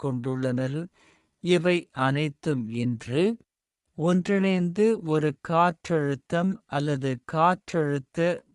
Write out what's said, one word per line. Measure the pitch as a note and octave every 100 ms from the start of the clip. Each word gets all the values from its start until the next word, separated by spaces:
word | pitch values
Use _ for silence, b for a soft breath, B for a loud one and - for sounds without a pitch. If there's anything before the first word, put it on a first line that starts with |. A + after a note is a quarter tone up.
கொண்டுள்ளன. | C#3+ B2+ C3 C3 B2+ B2 C3 D3 F3 b b b b _
இவை | E3+ F3 F3 F3 -
அனைத்தும் | - C3 C#3 D#3 - E3 C3+ A2
இன்று | A#2 A#2+ A#2 - C3+ G3 A#3 _ _ _ _ _
ஒன்றிணைந்து | - D#3+ F#3 F3+ G3 F#3+ F#3 F3 F3 A3 A3
ஒரு | D#3+ D#3 D3+ C#3+ -
காற்றழுத்தம் | E3 F3 E3 - E3 C#3+ C#3 - E3+ F#3 F#3+ _
அல்லது | C#3+ D3 C#3 C3+ B2+ -
காற்றழுத்த | D#3+ E3 F3+ - E3+ D3 C#3+ C3+ - E3+ E3+ -